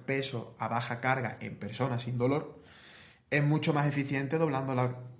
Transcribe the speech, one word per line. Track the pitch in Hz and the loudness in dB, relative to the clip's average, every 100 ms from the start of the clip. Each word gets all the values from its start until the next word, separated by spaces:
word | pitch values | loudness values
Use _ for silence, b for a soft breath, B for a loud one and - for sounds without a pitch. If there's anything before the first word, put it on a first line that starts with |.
| - | -4
peso | 135 135 117 - - | -2 -2 -6 -8 -6
a | 110 | -4
baja | 117 120 120 | -2 -2 -2
carga | 131 131 120 - | 0 2 0 -6
en | 110 - | -10 -8
personas | 98 - 131 120 | -6 -2 -2 -2
sin | - 123 | -2 0
dolor | 123 147 - - B B B B B B B | 2 2 -2 -12 B B B B B B B
es | 147 | 2
mucho | 147 151 165 | 4 4 4
más | 147 147 | 4 2
eficiente | 143 135 135 139 160 | 2 0 0 0 2
doblando | 165 135 135 | 2 0 0
la | 127 123 - - - | 2 0 0 -12 -16